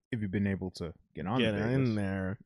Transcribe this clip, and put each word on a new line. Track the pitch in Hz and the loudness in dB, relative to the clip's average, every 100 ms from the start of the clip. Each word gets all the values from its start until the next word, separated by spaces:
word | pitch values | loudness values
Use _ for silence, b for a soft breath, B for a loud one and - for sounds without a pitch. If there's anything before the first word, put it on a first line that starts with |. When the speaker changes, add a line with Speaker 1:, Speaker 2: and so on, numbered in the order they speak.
| _ | _
Speaker 1:
if | 117 | -4
you've | 104 | -2
been | 101 101 | 0 2
able | 95 92 | 0 -2
to | - 85 - _ | -6 -8 -10 _
get | - 82 | -8 -2
on | 127 | 2
Speaker 2:
Get | 113 | 2
Speaker 1:
the | 101 107 | 2 2
Speaker 2:
in | 135 127 | 2 2
Speaker 1:
betas. | 107 | 2
Speaker 2:
there. | 98 95 92 101 | 0 -2 -2 -4